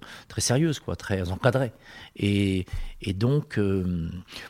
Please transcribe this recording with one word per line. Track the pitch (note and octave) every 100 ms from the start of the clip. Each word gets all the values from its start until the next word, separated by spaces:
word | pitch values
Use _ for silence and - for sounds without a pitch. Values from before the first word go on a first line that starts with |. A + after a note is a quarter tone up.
| - - -
très | -
sérieuse, | - B2+ E3 -
quoi, | - F2
très | - F#2+ F2
encadrée. | F#2 B2+ C3 A#2+ - - - - -
Et, | G2+ G2+ G2 F#2+ F2+ - - -
et | -
donc, | F#2 A#2+ D3 - G#2
euh, | G2+ F#2+ F2+ F2 E2 F2 - -